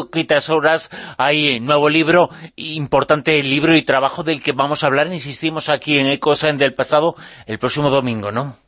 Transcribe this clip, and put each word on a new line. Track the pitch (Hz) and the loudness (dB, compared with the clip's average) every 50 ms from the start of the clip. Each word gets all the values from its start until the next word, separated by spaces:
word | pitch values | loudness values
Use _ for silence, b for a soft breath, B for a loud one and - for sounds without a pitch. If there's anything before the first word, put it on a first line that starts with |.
| 151 | 0
poquitas | - - 165 160 - 156 143 - - | 0 -4 -4 -2 0 0 0 0 0
horas | 156 156 143 156 160 160 - - B B B B 143 B | -2 0 2 2 0 0 -2 -8 B B B B -6 B
hay | 127 143 147 151 147 143 131 117 | 0 0 0 2 0 0 0 -2
nuevo | 117 131 147 147 147 151 | 0 0 2 2 4 4
libro, | 151 160 160 151 165 180 170 - B B 160 160 B | 4 2 2 4 4 4 4 2 B B -20 -20 B
importante | - - 160 156 156 147 131 - 139 131 - 156 151 123 165 156 147 139 | -14 -12 -10 -6 -6 -4 0 0 0 2 2 2 0 2 0 0 0 2
libro | 135 135 151 151 160 165 | 0 0 0 2 4 4
y | 156 - | 4 4
trabajo | - 135 135 131 135 - - 165 | 2 0 2 2 0 -2 -4 -4
del | 156 165 139 - | -4 -4 -4 -2
que | 147 135 | -4 -2
vamos | 127 139 143 151 143 160 | 0 0 -2 -2 0 0
a | 143 | 0
hablar, | 131 139 151 170 | 2 2 0 0
insistimos, | 185 165 120 143 135 - - 160 160 156 - - | -2 -8 -8 -10 -10 -6 -6 -4 -4 -4 -2 -2
aquí | 147 131 - 151 147 143 | -2 -2 0 0 0 2
en | 135 | 2
Ecos | 135 143 139 - 151 147 - - | 2 0 0 2 0 0 2 2
del | 156 147 135 143 135 - | -2 0 2 0 0 0
Pasado, | - 127 - 151 151 156 170 160 B B B B B B | -2 -4 0 2 2 2 2 -2 B B B B B B
el | - 110 107 | -10 -8 -4
próximo | - 127 - 147 147 143 | -4 -4 -2 0 0 2
domingo, | 135 139 127 127 117 110 98 101 104 | 2 2 0 0 -4 -4 -6 -6 -4
¿no? | 117 139 143 120 - _ | -4 -6 -6 -10 -16 _